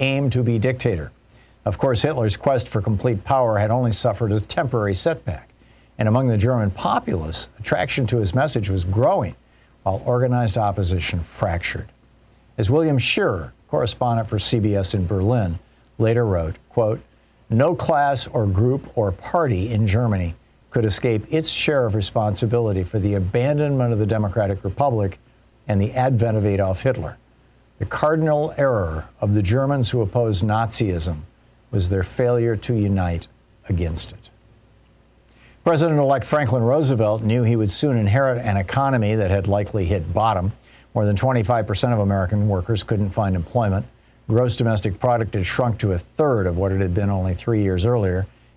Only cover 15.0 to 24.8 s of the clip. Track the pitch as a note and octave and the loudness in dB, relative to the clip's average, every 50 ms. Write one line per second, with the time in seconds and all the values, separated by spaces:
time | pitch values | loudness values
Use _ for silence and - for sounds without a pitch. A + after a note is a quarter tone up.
15 | F2+ E2+ G#2 F#2+ F#2 G#2+ B2+ A#2+ G2+ E2+ E2 F2 - _ _ _ _ _ _ - | -2 0 0 0 2 2 2 2 0 -2 -4 -6 -10 _ _ _ _ _ _ 0
16 | A2 A2 A#2 A#2+ A#2+ G#2+ F#2+ E2+ E2 D#2+ F#2+ - _ _ - B2 A2+ G#2+ A2 - | 0 2 2 2 2 2 0 0 -2 -4 -6 -10 _ _ -2 0 0 0 -2 -4
17 | - _ _ _ _ _ _ _ _ - A2+ A2+ C#3 E3+ F3 - - - D#3+ C#3+ | -8 _ _ _ _ _ _ _ _ -2 2 2 2 2 2 0 0 0 2 2
18 | C#3+ C#3+ C#3 B2 - - - C3 G#2+ G2 F#2 F#2+ A#2 B2 C3+ - - - - B2 | 2 2 0 -2 -4 -4 -2 0 0 2 2 2 2 2 2 0 -4 -6 -4 -2
19 | G#2+ G2 F2+ - - - - F3 E3 C3+ G#2+ F2+ F#2+ A#2 A#2+ G#2 A2+ G2+ F#2 A#2 | -2 -2 -2 -6 -8 -4 -2 0 2 2 0 0 -2 -2 0 0 0 2 2 2
20 | B2 A2+ G#2 F#2 F2 E2 E2 - _ _ _ _ _ - - B2+ A2 G#2+ G2 - | 2 0 0 0 -2 -4 -6 -10 _ _ _ _ _ -4 -2 0 0 0 0 0
21 | - B2 A2+ G#2+ G#2 - D#3 D#3+ D#3 - - - - - D3+ C#3 B2 A2 G2 A2 | 0 0 0 0 -2 -2 -2 -2 -2 -2 -2 -2 0 0 2 2 2 2 0 -2
22 | F#2+ - - A#2+ G#2+ G#2+ G2+ - B2 G#2+ A#2 A#2+ A#2 G#2+ G2 F#2+ F2+ E2+ - G#2+ | -2 -2 -2 0 0 0 0 0 -2 0 0 0 0 0 0 -2 -2 -2 -2 -2
23 | F#2+ G#2 G2+ G2 F#2 F#2 - A#2+ B2 C#3+ D3 D3 D3+ C#3+ C#3 C3 B2 A#2+ A#2 G#2 | 0 0 0 0 -2 0 0 0 0 0 0 0 0 0 0 0 0 0 0 0
24 | G#2+ G2 A2+ A2 G#2+ F#2+ F#2 A#2 G#2 G2 G2 F#2+ - G2 F2+ - | 0 0 0 0 -2 -2 0 0 0 0 -2 -4 -4 -6 -2 0